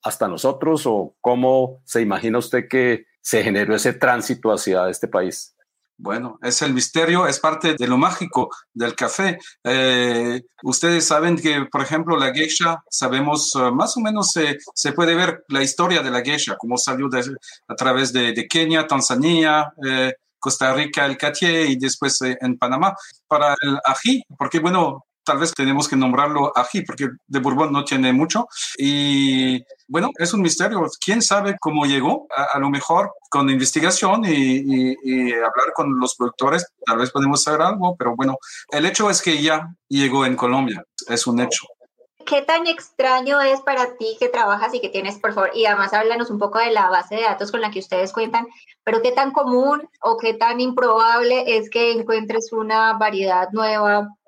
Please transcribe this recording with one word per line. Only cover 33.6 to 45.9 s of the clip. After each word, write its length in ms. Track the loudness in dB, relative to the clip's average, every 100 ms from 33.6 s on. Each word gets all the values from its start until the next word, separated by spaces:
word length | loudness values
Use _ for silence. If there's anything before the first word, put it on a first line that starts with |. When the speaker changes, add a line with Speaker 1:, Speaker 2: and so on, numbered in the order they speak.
| 0 2 2 2 2 2
Speaker 2:
y, 60 | 2
y, 680 | 2 2 2 2 2 2 -2
y 300 | -2 0 0
hablar 400 | 0 0 0 0
con 260 | 0 -2 0
los 160 | -2 -2
productores, 520 | -4 0 0 0 -4 _ -2
tal 140 | 0
vez 100 | 0
podemos 320 | 0 0 2
saber 220 | 0 2
algo, 320 | 2 0 -2 -2
pero 180 | -4 -2
bueno, 220 | -2 -2 -10 -20 -6
el 160 | -2 0
hecho 240 | 2 0
es 100 | 0
que 180 | 0 0
ya 340 | 2 0 -2 -16 _
llegó 380 | 0 2 2 0
en 80 | 0
Colombia, 500 | 0 0 0 -4 -10 -18 -6
es 160 | -4 0
un 160 | 0
hecho. 240 | 0 -2 -8 -20 _ _ _ _ -2
Speaker 3:
¿Qué 160 | -2
tan 220 | 2 0 0
extraño 760 | -4 -6 _ 2 2 2 2
es 180 | 2 2
para 360 | 0 -2 -2 -4
ti 200 | -6 -2
que 100 | -2
trabajas 440 | 0 0 2 -2
y 60 | -4
que 100 | -6
tienes, 280 | -6 -6 -4
por 140 | -4
favor, 180 | 0 -2
y 120 | 2 2
además 280 | 2 2